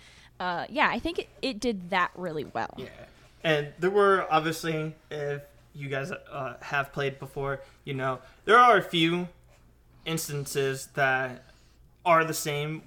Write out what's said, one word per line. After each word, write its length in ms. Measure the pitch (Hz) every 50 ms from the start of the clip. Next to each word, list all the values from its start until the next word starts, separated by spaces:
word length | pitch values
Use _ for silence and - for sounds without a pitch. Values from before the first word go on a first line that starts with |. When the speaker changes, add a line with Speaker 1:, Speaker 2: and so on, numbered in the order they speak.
| - - - - - - _ -
Speaker 1:
uh, 260 | 185 180 175 165 131 -
yeah, 200 | 214 294 277 185
I 80 | 156 240
think 220 | - 330 349 415
it, 80 | 349 - - -
it 180 | - 262 240 214
did 300 | - 247 220 190 175 175
that 200 | 196 185 175 - -
really 280 | - 180 175 156 151 127
well. 300 | - - 117 110 - -
Speaker 2:
Yeah. 100 | - 127 107 - - - - - - - - _ - -
And 240 | 165 156 147 147 147 - -
there 120 | 165 185
were, 360 | 202 208 202 196 196 185 - -
obviously, 640 | 156 160 151 160 156 - - 165 160 156 156 156 151 - _ -
if 320 | 147 151 143 143 143 143 143 - - - - _ -
you 140 | 147 143 139
guys, 220 | 139 135 139 139
uh, 440 | 139 - - - 120 143 135 123 123 -
have 320 | - - 147 143 135 -
played 260 | - 147 139 139 135 -
before, 400 | 139 135 - 147 139 139 139 135 - - - _ -
you 100 | - 139
know, 240 | 131 131 135 131 123 - - - _ -
there 120 | 180 208 247
are 180 | 247 247 220
a 60 | 185
few 460 | 175 - - 170 160 165 175 175 180 175 - - - - - - - _ _ _ _ _ - - -
instances 840 | 160 160 156 - - 143 143 139 - - 143 139 135 135 135 - - -
that 500 | 147 139 131 131 131 131 127 123 - - - - - _ _ _ _ - - _ _ -
are 200 | 180 165 160 160
the 100 | 156 156
same, 480 | - - 156 143 147 147 151 156 156 151